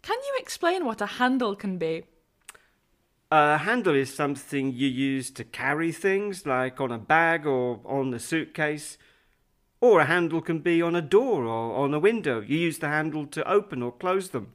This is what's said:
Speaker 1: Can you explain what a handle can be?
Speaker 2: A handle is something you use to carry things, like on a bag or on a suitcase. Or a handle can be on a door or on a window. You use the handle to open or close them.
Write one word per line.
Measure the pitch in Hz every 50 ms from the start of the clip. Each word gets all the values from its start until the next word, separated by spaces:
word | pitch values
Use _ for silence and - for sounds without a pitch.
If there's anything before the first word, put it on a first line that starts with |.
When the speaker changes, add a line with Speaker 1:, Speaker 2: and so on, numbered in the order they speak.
Speaker 1:
Can | - - 415 494
you | 554 554 554 508
explain | - - - - - 339 370 381 330
what | 240 214 -
a | 208
handle | 202 - - 247 254 262 262 247 208 202
can | 196 - 196 185 175
be? | 165 160 160 165 - _ _ _ _ _ _ _ _ - - _ _ _ _ _ _ _ _ _ _ _ _ _ _ _
Speaker 2:
A | 156 151 147 147 151 151
handle | 151 208 240 247 202 180 147
is | 135 135 131 -
something | - 147 143 143 139 - - 143 139 131 135 123
you | 120 135 139
use | 123 127 135 139 135 135 127 -
to | - - -
carry | - - - - 135 147 151 165 165
things, | 160 - - 196 190 196 208 208 190 - -
like | 147 131 127 127 131 127 -
on | 135 123
a | 120 113
bag | 101 - 151 165 165 165 165 160 147 151
or | 135 127 123 123 120 104 -
on | - 135 139 135 131 120
a | 117
suitcase. | - - 165 160 - - - - 156 147 151 147 - - - - _ _ _ _ _ _ _ _ _ _ _ _ _ _ _ _
Or | 240 247 208 165
a | 147
handle | 135 170 180 170 160 160 165
can | 156 - 165 160
be | 143 175 170 170
on | 170 170 170
a | 175
door | 160 131 185 214 262 262 214 147 120
or | 113 113 113 113 117 98 131 143
on | 139 151
a | 151
window. | 165 214 233 220 170 151 120 113
You | 104 - 143 160
use | 170 165 151 -
the | 160 143
handle | 151 156 156 156 147 156 147 143
to | - 156 - -
open | 190 208 202 - 151 123
or | 120 123 120
close | - - 180 185 196 185 -
them. | - 120 101 - -